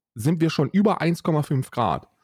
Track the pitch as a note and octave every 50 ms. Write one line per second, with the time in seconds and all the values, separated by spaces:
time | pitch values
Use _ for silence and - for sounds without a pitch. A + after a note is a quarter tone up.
0 | _ _ - A#2 A2 C#3+ F3 D#3+ D#3+ F#3 - - D3+ B2 - F#3+ G#3 G#3+ F3+ -
1 | - E3 E3+ - - - D#3+ D3+ C#3+ - D#3 C3 C3 - - - A#2+ G2 D2 C2
2 | - _ _ _